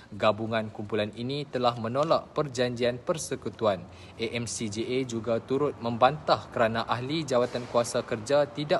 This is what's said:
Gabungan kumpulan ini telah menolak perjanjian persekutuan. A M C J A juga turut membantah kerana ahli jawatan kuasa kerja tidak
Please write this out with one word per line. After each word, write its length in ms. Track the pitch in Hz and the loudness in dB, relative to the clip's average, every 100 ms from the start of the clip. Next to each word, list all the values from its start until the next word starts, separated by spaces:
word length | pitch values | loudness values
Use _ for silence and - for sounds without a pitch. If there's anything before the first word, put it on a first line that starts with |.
| - 101 | -16 0
Gabungan 560 | 110 104 113 113 110 | 2 2 0 -2 -4
kumpulan 400 | - 101 107 104 110 | -8 -4 -2 -2 -2
ini 240 | 120 143 | -6 -6
telah 320 | 147 127 123 120 | -4 0 0 0
menolak 560 | 110 127 160 139 - | -2 0 2 2 2
perjanjian 720 | - 151 120 123 120 120 123 | -2 -2 0 0 2 0 0
persekutuan. 800 | - 165 - 123 - 98 110 92 85 - - - | -2 -4 -2 -6 -6 0 2 2 -4 -16 -18 -6
A 100 | 113 | -4
M 160 | 120 117 | -4 -4
C 240 | - 113 | -4 -4
J 80 | 104 110 127 | -4 -2 -2
A 20 | |
juga 400 | 131 117 110 117 | -2 -4 -2 -2
turut 320 | 113 135 147 - | 0 0 0 -2
membantah 640 | 117 117 123 151 - 135 - - | -4 4 4 4 2 2 2 2
kerana 320 | 113 113 113 | 2 2 -2
ahli 400 | 117 127 160 143 | -2 -2 -4 2
jawatan 400 | 123 123 127 123 | 2 2 -2 -2
kuasa 320 | 120 117 127 | 0 0 -2
kerja 480 | 113 117 110 139 143 | -2 -6 2 2 2
tidak 320 | - 147 175 | -2 0 0